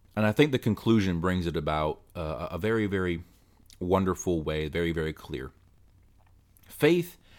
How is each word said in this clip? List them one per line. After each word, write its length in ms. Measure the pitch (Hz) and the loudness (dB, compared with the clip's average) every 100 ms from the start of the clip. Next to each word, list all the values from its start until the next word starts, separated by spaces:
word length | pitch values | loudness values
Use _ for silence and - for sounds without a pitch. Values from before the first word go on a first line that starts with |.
| _ | _
And 120 | 107 107 | 0 2
I 60 | |
think 200 | 107 147 | 4 4
the 60 | 127 | 2
conclusion 640 | 113 101 113 113 95 85 | 0 0 4 4 4 0
brings 260 | 90 90 85 | 0 0 -2
it 100 | 80 | -2
about, 440 | 78 78 78 - - | -2 0 -2 -4 -10
uh, 340 | 85 78 71 85 | -10 -8 -6 -8
a 80 | 87 | -4
very, 280 | 107 113 104 | -2 0 0
very 380 | 98 90 85 - _ _ _ - - | 0 -2 -4 -8 _ _ _ -20 -8
wonderful 640 | 90 92 95 87 95 85 | 2 2 2 0 -2 -2
way, 260 | 78 78 78 | -2 -2 -2
very, 240 | 82 85 | -2 0
very 200 | 82 78 | 0 -4
clear. 400 | 78 - 69 65 - _ _ _ _ _ _ _ _ _ _ - | -6 -10 -10 -10 -16 _ _ _ _ _ _ _ _ _ _ -20
Faith 500 | - 151 175 170 - - | 0 4 4 0 -10 -20